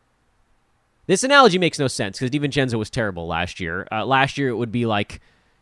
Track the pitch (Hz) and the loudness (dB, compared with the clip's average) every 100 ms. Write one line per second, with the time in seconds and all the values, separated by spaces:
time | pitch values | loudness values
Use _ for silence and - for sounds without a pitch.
0 | _ _ _ _ _ _ _ _ _ _ | _ _ _ _ _ _ _ _ _ _
1 | - 190 262 285 240 180 170 - 131 - | -2 0 4 8 8 6 0 0 -4 -2
2 | 104 92 127 143 143 143 131 113 107 - | -6 -4 -4 -2 -2 0 0 -2 -4 -4
3 | 107 87 82 82 87 - 82 90 - 107 | -4 -4 -4 -4 -4 -6 -8 -6 -6 -4
4 | 110 131 135 - 139 110 120 117 117 104 | 0 2 2 0 -4 -2 -4 -2 -2 -2
5 | 107 - _ _ _ _ | -4 -10 _ _ _ _